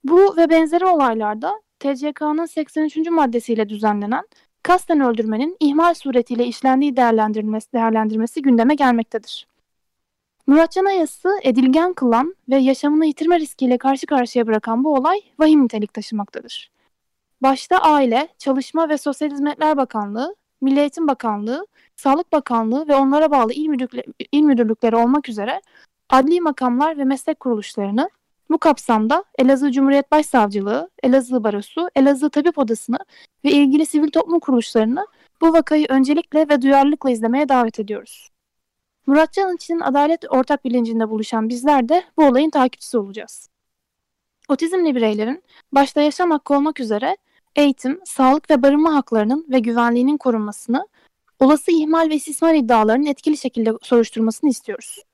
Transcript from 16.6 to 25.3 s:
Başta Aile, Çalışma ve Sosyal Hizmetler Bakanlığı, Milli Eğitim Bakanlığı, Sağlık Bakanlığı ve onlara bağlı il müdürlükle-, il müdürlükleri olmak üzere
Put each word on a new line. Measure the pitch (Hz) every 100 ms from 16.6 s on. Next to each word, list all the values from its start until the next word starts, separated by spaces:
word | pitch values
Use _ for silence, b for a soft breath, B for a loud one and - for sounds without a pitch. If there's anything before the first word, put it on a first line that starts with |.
| - _ _ _ _ _ _ _
Başta | 262 269 - 370
Aile, | 320 294 254 226 320 _
Çalışma | - 269 262 320 320
ve | 302
Sosyal | 294 269 302
Hizmetler | 285 294 294 311 285
Bakanlığı, | 262 220 202 214 302 415 _ _
Milli | 269 277
Eğitim | 294 - 311
Bakanlığı, | 269 226 208 208 277 415 _ _ -
Sağlık | 277 285 359
Bakanlığı | 302 - 226 220 262 311
ve |
onlara | 277 269 294 311
bağlı | 285 226
il | 269 311
müdürlükle-, | 269 254 - - - -
il | 285
müdürlükleri | 302 247 226 220 226 226
olmak | 233 294
üzere | 269